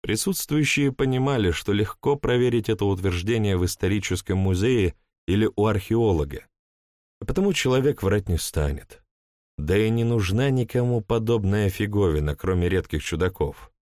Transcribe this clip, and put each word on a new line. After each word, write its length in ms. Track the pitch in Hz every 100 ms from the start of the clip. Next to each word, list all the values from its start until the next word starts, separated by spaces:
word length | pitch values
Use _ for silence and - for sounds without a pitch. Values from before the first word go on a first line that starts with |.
Присутствующие 880 | - 107 - 190 - 147 143 - 139
понимали, 580 | 135 135 131 131 135 95
что 220 | 80 -
легко 440 | 101 107 - 139 143
проверить 520 | - 123 123 120 110
это 180 | 107 101
утверждение 680 | 95 95 87 95 113 104 92
в 80 |
историческом 720 | 90 - 95 101 - 92 - 92
музее 560 | 95 92 110 123 90 - _ _ -
или 220 | 98 107 -
у 100 | 107
археолога, 800 | 104 - 113 113 85 71 - - _ _ _ _ _ _ _
а 60 | -
потому 260 | - 202
человек 500 | 185 135 131 135 139
врать 260 | 98 104 -
не 100 | 82
станет. 640 | - - 73 69 - - _ _ _ _ _ -
Да 180 | 73 98
и 140 | 110
не 140 | 117
нужна 440 | 117 117 90 104 139
никому 540 | 131 117 123 123 120
подобная 680 | 104 117 110 117 98 101 101
фиговина, 680 | - 104 104 95 76 73
кроме 360 | 71 92 90 87
редких 340 | 92 - 78
чудаков. 680 | - 80 90 - 73 - - _